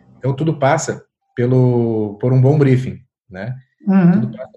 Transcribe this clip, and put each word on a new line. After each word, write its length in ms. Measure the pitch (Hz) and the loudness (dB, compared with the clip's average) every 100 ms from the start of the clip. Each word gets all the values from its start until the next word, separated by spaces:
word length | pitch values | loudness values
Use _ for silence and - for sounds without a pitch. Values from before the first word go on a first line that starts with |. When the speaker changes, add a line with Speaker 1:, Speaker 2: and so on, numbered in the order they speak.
| _ - | _ -8
Speaker 1:
Então, 160 | 131 | -6
tudo 240 | 131 160 151 | -4 -4 0
passa 460 | 135 156 - 101 _ _ _ - | 0 0 -2 -10 _ _ _ -4
pelo, 840 | 123 127 127 120 117 110 107 104 | 0 2 2 2 0 -2 -4 -4
por 120 | 127 | 0
um 80 | 131 | 2
bom 180 | 131 151 | 4 4
briefing, 400 | 131 123 - - _ _ _ | 2 2 -2 -12 _ _ _
né? 240 | 92 110 131 _ _ 202 | -14 -12 -12 _ _ 0
Speaker 2:
Uhum. 260 | 190 175 | 2 4
Speaker 1:
Tudo 240 | 202 - - | 2 -2 -8
passa 160 | - | -18